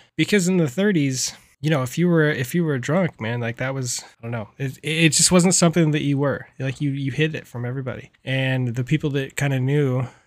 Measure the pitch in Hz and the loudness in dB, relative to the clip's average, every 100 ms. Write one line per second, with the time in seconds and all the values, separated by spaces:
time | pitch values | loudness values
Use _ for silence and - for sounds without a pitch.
0 | - - 156 208 175 185 156 147 208 175 | -14 -4 0 2 2 2 2 0 0 2
1 | 139 131 - - _ _ 147 151 127 - | 0 -2 -6 -8 _ _ 0 0 0 0
2 | 175 165 151 151 123 175 160 135 123 165 | 2 4 4 0 -2 0 0 -2 0 0
3 | 170 - 113 120 117 117 131 135 123 - | 0 -2 -6 -4 -4 -4 -6 -4 -6 -6
4 | - _ 117 120 101 - 135 - 151 160 | -10 _ -8 -8 -10 -8 -8 -8 -4 2
5 | 165 - - 180 175 - 170 170 156 147 | 4 4 4 4 4 4 4 4 2 2
6 | 143 139 143 - - - 135 127 147 139 | 0 0 0 -2 -8 -8 -8 -4 -4 -2
7 | 135 127 156 147 - 123 123 135 127 113 | -4 0 -2 -2 -10 -8 -6 -6 -8 -10
8 | - _ - 131 131 131 123 117 123 156 | -14 _ -4 -2 0 0 -2 -2 -2 -2
9 | 151 139 135 - 143 131 131 147 139 127 | 0 -2 -4 -4 -2 0 0 2 2 0
10 | 120 - | -4 -10